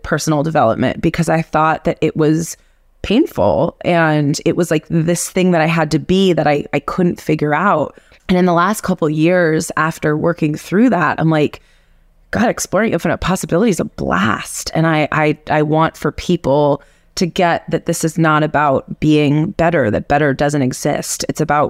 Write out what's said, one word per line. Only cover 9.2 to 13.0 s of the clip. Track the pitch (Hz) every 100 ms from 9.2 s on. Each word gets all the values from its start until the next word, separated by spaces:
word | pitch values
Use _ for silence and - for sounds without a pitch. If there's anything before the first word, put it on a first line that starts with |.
| 165 180 165 160 165 -
after | 160 - 156 151
working | 165 165 151 151
through | - 185 254
that, | 175 147 -
I'm | 160
like, | 156 143 - _ _ _ _ _ _ _
"God, | 196 233
exploring | - - 180 220
infinite | 165